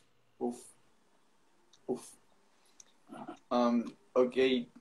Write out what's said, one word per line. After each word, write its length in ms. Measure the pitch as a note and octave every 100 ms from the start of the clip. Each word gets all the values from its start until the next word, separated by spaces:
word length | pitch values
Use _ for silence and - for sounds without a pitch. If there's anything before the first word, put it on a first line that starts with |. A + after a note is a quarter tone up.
| _ _ _ -
Uf. 180 | B2 A#2+ - - _ _ _ _ _ _ _ _ _ _ -
Uf. 260 | B2 - - _ _ _ _ _ _ - _ - - - - -
Um, 340 | A#2+ A#2+ A#2+ A2+ - _
ok, 220 | B2+ B2 B2 C3 B2+ A#2+ -